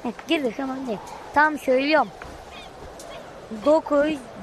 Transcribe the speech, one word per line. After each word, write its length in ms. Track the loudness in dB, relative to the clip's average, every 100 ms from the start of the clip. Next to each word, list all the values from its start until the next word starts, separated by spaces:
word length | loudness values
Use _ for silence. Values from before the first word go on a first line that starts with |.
Heh, 80 | -6 -8 -2
girdi 260 | 0 0 -2
şu 60 |
an 240 | -6 -4 -4
değil. 120 | -6 -8 -14 -2
Tamam, 260 | 4 4 4
söylüyorum. 500 | 2 2 6 4 2 -4 -16 -16 -16 -16 -18 -16 -16 -16 -16 -16 -16 -16 -14 -2 4
Dokuz 520 | 4 6 2 4 0 -8 -12